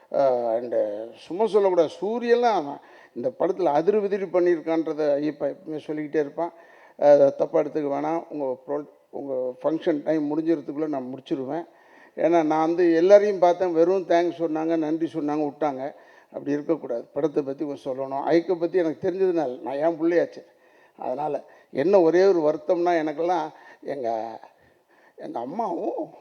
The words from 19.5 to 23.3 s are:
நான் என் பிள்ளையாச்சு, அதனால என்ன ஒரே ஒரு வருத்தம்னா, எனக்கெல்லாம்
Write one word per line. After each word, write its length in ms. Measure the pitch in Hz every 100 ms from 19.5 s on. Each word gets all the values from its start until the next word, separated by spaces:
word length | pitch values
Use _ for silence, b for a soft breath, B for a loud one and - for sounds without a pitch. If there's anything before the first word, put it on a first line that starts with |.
| 123
நான் 140 | 120
என் 280 | 139 165 160
பிள்ளையாச்சு, 420 | 165 170 143 - - b b b b -
அதனால 480 | - 131 151 143 - b b
என்ன 280 | 120 151 196
ஒரே 260 | 165 170 196
ஒரு 140 | 175
வருத்தம்னா, 520 | 151 156 - 180 175 170
எனக்கெல்லாம் 560 | 156 147 170